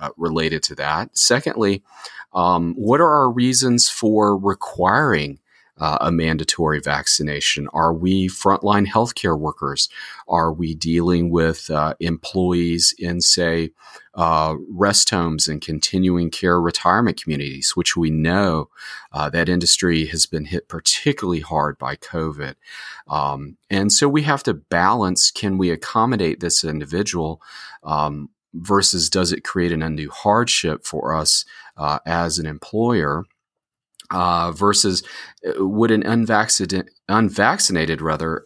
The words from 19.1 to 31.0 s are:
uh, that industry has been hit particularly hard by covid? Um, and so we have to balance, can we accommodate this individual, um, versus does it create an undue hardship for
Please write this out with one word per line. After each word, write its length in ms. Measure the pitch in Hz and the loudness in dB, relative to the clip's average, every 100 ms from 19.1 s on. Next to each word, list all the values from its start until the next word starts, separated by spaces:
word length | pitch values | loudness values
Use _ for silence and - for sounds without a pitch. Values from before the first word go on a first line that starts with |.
uh, 160 | 73 73 | -6 -2
that 220 | 82 82 | 0 2
industry 560 | 90 87 - 92 80 78 | 2 2 2 2 2 0
has 180 | 82 | -2
been 220 | - 80 76 | -2 -4 -4
hit 200 | 78 - | -6 -8
particularly 760 | 82 - - 147 139 95 82 | -6 -2 -2 -2 -2 -2 -4
hard 360 | 78 78 73 - | -2 -2 -2 -4
by 180 | 65 | -8
covid? 600 | 73 - 82 80 73 69 - - - - - - | -10 -8 -6 -6 -6 -10 -12 -18 -18 -18 -18 -6
Um, 520 | 76 71 69 71 - - | -2 -2 -4 -10 -16 -4
and 240 | 98 104 | 0 2
so 160 | - 143 | 4 4
we 140 | 151 | 2
have 200 | 151 139 | 2 0
to 100 | - | -2
balance, 760 | 80 - 85 95 120 95 92 - | -4 -2 2 2 2 0 2 0
can 280 | - 101 95 | 0 -2 0
we 120 | 90 | 0
accommodate 680 | 82 - 113 117 117 85 - | -2 -2 0 0 2 0 -2
this 240 | 87 - | -2 -2
individual, 800 | 82 78 73 85 104 87 80 80 - - - - | -2 -4 -4 -4 -2 -2 -4 -6 -14 -20 -20 -14
um, 480 | 78 76 76 73 71 _ _ | -4 -2 -2 -4 -12 _ _
versus 560 | 82 87 98 92 90 80 | -10 0 2 4 0 0
does 220 | 95 87 | 0 0
it 120 | 87 | -2
create 280 | - 95 87 | -4 -2 0
an 100 | 80 | 0
undue 260 | 80 78 73 | -2 -4 -8
hardship 800 | - 104 110 120 - 82 - - | -4 2 2 2 0 -2 -4 -6
for 280 | 78 | -6